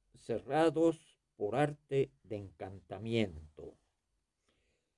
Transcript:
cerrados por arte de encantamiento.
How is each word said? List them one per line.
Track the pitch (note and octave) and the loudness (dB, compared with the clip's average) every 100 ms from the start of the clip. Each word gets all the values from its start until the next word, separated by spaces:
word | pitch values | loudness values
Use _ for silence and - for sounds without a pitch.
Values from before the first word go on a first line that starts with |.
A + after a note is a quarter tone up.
| _ | _
cerrados | - - G#2+ - D3+ E3 D#3 E3 D#3+ _ _ _ - | -14 -4 -4 0 2 4 4 2 2 _ _ _ -6
por | G#2 A#2+ | -2 2
arte | D3 D3 - C#3 C3 _ | 0 -2 -2 0 0 _
de | - G#2 | -10 -10
encantamiento. | G2 - G2 F#2+ - F#2+ A2+ A2+ G2+ D#2 D#2 - E2 - _ _ _ _ _ _ _ _ _ _ _ | -10 -12 -14 -14 -14 -10 -2 0 0 -4 -18 -16 -18 -18 _ _ _ _ _ _ _ _ _ _ _